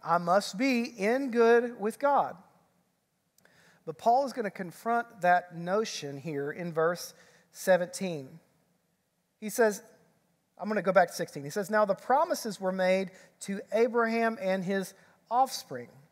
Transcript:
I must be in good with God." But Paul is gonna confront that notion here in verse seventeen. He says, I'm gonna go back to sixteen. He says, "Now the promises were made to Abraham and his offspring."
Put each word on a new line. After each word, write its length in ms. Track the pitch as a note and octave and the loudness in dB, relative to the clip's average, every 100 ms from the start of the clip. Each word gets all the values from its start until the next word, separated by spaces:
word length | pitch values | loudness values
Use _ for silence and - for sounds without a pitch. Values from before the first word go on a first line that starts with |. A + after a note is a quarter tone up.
I 140 | - E3+ | 0 -2
must 400 | E3+ F#3+ G3+ F#3 | 2 0 0 -4
be 280 | C4+ A#3+ | 0 0
in 460 | A#3 - G3 B3+ C#4 | -2 -4 -2 0 -2
good 480 | A#3 A#3 A#3+ A#3+ A#3 | 2 6 6 2 -6
with 200 | G3+ A3+ | -8 -2
God." 360 | C#4+ C#4 C#3+ - - _ _ _ _ _ _ _ _ _ _ _ _ _ | 2 2 0 -4 -20 _ _ _ _ _ _ _ _ _ _ _ _ _
But 140 | - D#3 | -14 -2
Paul 260 | A3 A#3+ | 2 2
is 80 | C#4 | 2
gonna 180 | A#3+ G#3 | -4 -8
confront 720 | - F3+ - A3+ A#3 A#3 - | -6 -12 -8 -4 -2 -4 -2
that 340 | F3 F3 F3 | 4 4 2
notion 640 | E3 E3+ G3 A3+ - C#3+ C#3 | -10 -2 -2 -2 -6 -10 -10
here 340 | B2+ C#3+ C#3+ | -6 -6 -6
in 220 | - F3 | -6 -6
verse 400 | D#3+ D#3+ F3 - - - _ _ | 0 0 0 -8 -18 -20 _ _
seventeen. 880 | - - F#3 F3 - F#3+ D#3+ C3 E3 _ _ _ _ _ _ _ _ _ _ | -8 2 2 2 -6 -6 -6 -12 -20 _ _ _ _ _ _ _ _ _ _
He 120 | G#3+ | -10
says, 320 | - A3 G3+ - _ _ _ _ _ _ _ | 2 2 2 -12 _ _ _ _ _ _ _
I'm 60 | F#3 | -4
gonna 140 | G#3+ | -2
go 100 | F3 | 4
back 160 | F#3 F3 | 4 4
to 60 | |
sixteen. 280 | - E3+ - | 0 -8 -8
He 60 | C#3+ | -8
says, 220 | G3+ G3 | -6 -2
"Now 160 | G#3+ G#3 | 0 2
the 80 | |
promises 680 | F#3+ - C4 E4+ D4+ A#3 F#3 | 0 2 2 2 -2 -6 -6
were 100 | F#3+ | -6
made 420 | F#3+ F#3 F#3+ F#3+ - - _ | 0 2 2 0 -10 -20 _
to 220 | - G3 - | -10 -10 -4
Abraham 640 | G#3 A#3 A#3 A3+ A3+ A3+ A3 | 0 2 2 0 0 0 -2
and 200 | F#3+ F#3+ | -2 -2
his 300 | F3+ G3 F3+ - _ _ _ | 0 -4 -4 -12 _ _ _
offspring." 580 | A#3 C4 - - B2+ A#2+ C3 C#3+ | 0 0 -2 -10 -12 -14 -20 _